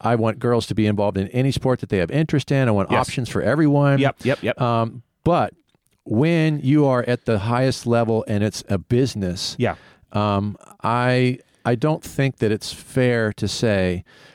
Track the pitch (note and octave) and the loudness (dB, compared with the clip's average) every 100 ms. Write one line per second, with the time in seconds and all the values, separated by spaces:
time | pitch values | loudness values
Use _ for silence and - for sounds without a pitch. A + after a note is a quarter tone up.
0 | A2 A#2 A2 A2 A#2+ A#2 - G#2 G#2+ G#2 | 0 2 2 0 0 0 0 0 2 2
1 | G#2 F#2+ G2 B2 C3+ - C3 B2 - F#3 | 0 0 -2 0 0 0 -2 -2 0 0
2 | E3 C#3+ D#3+ D3 - C#3 B2+ G2+ F#2+ - | 0 0 0 0 0 0 2 2 2 0
3 | - - A#2 F2+ F#2+ D3 D3+ C#3+ C#3+ C#3 | 0 -4 -6 -2 0 2 2 4 2 2
4 | C#3 - - C#3 G#2+ - B2 A#2 A2+ A#2 | 0 0 -4 -2 -4 -2 0 0 -2 -6
5 | - _ D#3+ E3+ G#2+ - _ _ _ _ | -20 _ 0 0 0 -6 _ _ _ _
6 | - A2 D#3+ E3+ D#3 D3 C3 D3+ C#3 B2 | -4 0 2 2 2 0 2 4 4 2
7 | A#2 B2 - G#2+ A2 B2 C3 B2 A#2+ A#2 | 0 -2 0 -2 0 0 0 -2 0 0
8 | A2+ A2 - G#2 G#2+ - - G2 - A#2+ | 2 0 0 -2 -2 -4 -4 -4 0 0
9 | C3 G#2+ F#2 F2+ - - A2+ D#2+ - _ | 0 -2 -6 -4 -8 -4 -4 -4 -14 _
10 | _ G#2 G#2 G2 G#2 - - - G#2+ A#2+ | _ -2 0 0 -2 -8 -18 -8 -2 0
11 | B2 B2+ B2+ C3 - _ A#2+ A#2+ D3+ D#3+ | 2 2 0 -2 -10 _ -4 0 0 -2
12 | - - C3+ - A2 G#2+ - - - C3 | -6 -2 -2 0 -2 -2 -6 -14 -6 0
13 | B2+ A#2+ G#2+ - G#2 - A#2 G2 F2+ F2+ | 2 2 -2 -2 -6 -2 0 2 0 -2
14 | - - - | -8 -20 -20